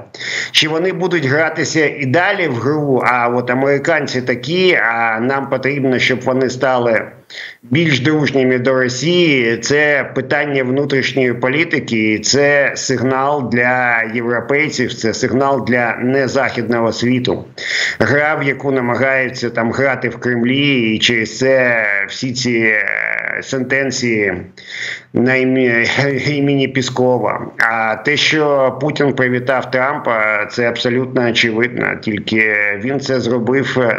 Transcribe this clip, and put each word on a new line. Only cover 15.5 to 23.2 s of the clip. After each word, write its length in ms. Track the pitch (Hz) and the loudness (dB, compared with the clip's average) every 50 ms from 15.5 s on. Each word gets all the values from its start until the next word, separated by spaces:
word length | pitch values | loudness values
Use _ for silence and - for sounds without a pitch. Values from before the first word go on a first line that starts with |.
| 139 131 104 | 0 0 0
для 320 | 98 120 123 120 117 107 | 0 0 0 0 0 -2
незахідного 960 | - 117 123 131 139 135 120 107 135 131 117 - - 117 107 117 120 117 113 101 | -2 0 0 2 2 0 0 0 0 0 0 -2 -4 -2 -2 0 0 0 0 0
світу. 520 | - - 123 123 127 123 104 87 69 60 - - - - - - - - - - - | 0 0 0 0 0 0 0 -2 -4 -4 -12 -16 -12 -8 -6 -4 -4 -4 -4 -2 -2
Гра, 360 | 110 110 131 143 147 151 156 | 0 2 2 2 2 0 0
в 80 | 147 143 | -2 -2
яку 300 | 139 131 127 - 143 135 | -2 -2 -2 -2 -2 0
намагаються 800 | 131 123 120 120 110 127 135 135 135 131 123 120 - 123 120 | 0 0 0 0 0 0 2 2 0 0 -2 -4 -4 -6 -4
там 220 | 117 120 117 117 104 | -2 -2 -2 -2 0
грати 360 | 110 131 139 127 123 123 120 | 0 0 0 0 0 -2 -4
в 80 | 113 | -4
Кремлі, 760 | - - 123 123 120 117 123 131 139 143 143 139 127 117 110 110 | -4 -4 -2 0 0 2 0 2 2 2 2 2 2 2 2 0
і 40 | 104 | 2
через 400 | - - 120 117 110 107 - - | 2 2 2 2 0 -2 -2 -2
це 460 | 131 131 131 131 127 123 120 113 110 104 101 101 98 95 | 2 2 4 4 4 2 2 2 0 0 0 -2 -4 -4
всі 240 | - - - 135 120 | -6 -6 -6 -6 -4
ці, 180 | 123 127 123 | -2 -2 0
е, 880 | 120 113 113 110 107 107 101 98 - - 55 110 - - | 0 2 2 2 2 2 0 -2 -4 -4 -4 -4 -4 -6